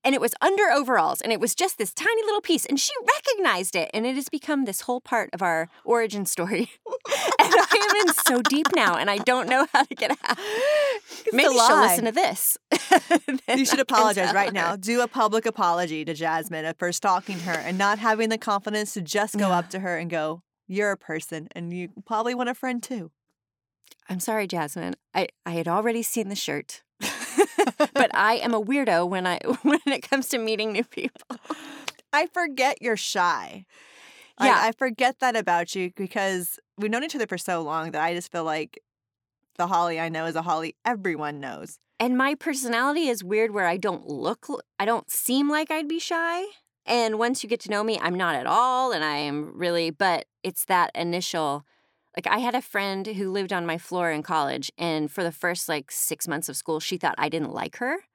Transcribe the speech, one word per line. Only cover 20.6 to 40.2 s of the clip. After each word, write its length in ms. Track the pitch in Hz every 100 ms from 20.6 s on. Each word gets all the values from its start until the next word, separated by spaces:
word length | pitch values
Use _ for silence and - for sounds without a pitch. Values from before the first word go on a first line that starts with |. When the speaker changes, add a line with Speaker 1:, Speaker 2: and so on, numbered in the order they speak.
| -
Speaker 2:
"You're 240 | 190 208
a 40 | 196
person, 520 | - 160 - 160 165
and 200 | 175 170
you 160 | 175 175 - -
probably 280 | 220 233
want 140 | 247 247
a 60 |
friend 280 | 254 262 240
too." 280 | - 247 160 _ _ _ _ _ _ _ _ - -
Speaker 1:
I'm 120 | 185
sorry, 260 | - 220 196
Jasmine. 480 | 175 147 175 180 180 _
I, 140 | 180 190 _ -
I 60 |
had 160 | 170 165
already 340 | 180 226 233
seen 260 | 226 233 196
the 80 | 196
shirt. 460 | - 143 - - _ _
<laughs> 120 | - - - - 403 - 349 - 294
But 160 | 277 247
I 200 | - 208 240
am 180 | 240
a 60 | 233
weirdo 480 | 208 285 233 170 175
when 180 | 185 180
I, 120 | 175 -
<laughs> 120 | 262
when 180 | 285 320 -
it 220 | 269 -
comes 200 | 277 254
to 100 | 254
meeting 340 | 220 214 220
new 120 | 202
people. 520 | 240 - - - - 247 - 311 294 311 - - _
Speaker 2:
I 140 | 294 349
forget 540 | 359 339 262 262 -
you're 140 | 233 214
shy. 680 | - 202 180 139 76 196 185 - - - - - - -
I, 80 | 254
Speaker 1:
Yeah. 140 | 214
Speaker 2:
I 100 | 214
forget 480 | - 262 220 254 -
that 160 | 262 226
about 380 | 190 170 170
you 180 | 190 180
because 640 | - 190 214 196 185 175 - _ -
we've 120 | 214
known 140 | 233
each 100 | 311
other 120 | 294 214
for 120 | 180
so 240 | - 170
long 280 | 156 160 160
that 100 | 160
I 120 | 165
just 180 | 175 -
feel 120 | 175
like 360 | 160 156 151 - _ _ _ _ _ _ _ -
the 100 | 175
Holly 340 | 175 170 160
I 80 | 165
know 160 | 160